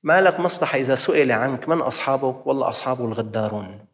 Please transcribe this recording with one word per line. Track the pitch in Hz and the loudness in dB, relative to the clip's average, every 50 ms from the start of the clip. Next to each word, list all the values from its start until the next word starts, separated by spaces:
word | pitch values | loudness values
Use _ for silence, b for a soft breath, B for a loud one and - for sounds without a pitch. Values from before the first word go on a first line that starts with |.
| - | 2
ما | 147 160 185 | 4 4 6
لك | 190 185 175 - | 6 4 4 2
مصلحة | 175 175 - - 160 - - 135 | -2 -2 0 -2 -2 -2 0 -2
إذا | 135 127 135 | 0 0 0
سئل | 127 - - 160 156 143 127 | 0 2 2 4 4 4 4
عنك: | 120 110 120 135 135 120 - 160 | 2 0 0 -2 -2 -4 -2 -2
"من | 165 170 | 0 0
أصحابك؟" | 143 131 120 - - - 135 131 139 131 127 127 - 139 | 0 -2 -2 -2 -2 0 0 0 0 -2 -4 -4 -2 -2
"والله | 135 135 127 - | 0 0 0 -2
أصحابه | - - - 131 127 127 120 | -2 -4 -4 -4 -4 -2 -2
الغدارون". | 113 110 113 113 107 107 113 107 107 107 107 104 92 98 - - _ | -4 -2 -4 -6 -4 -2 -2 -2 -2 -4 -6 -8 -10 -14 -18 -20 _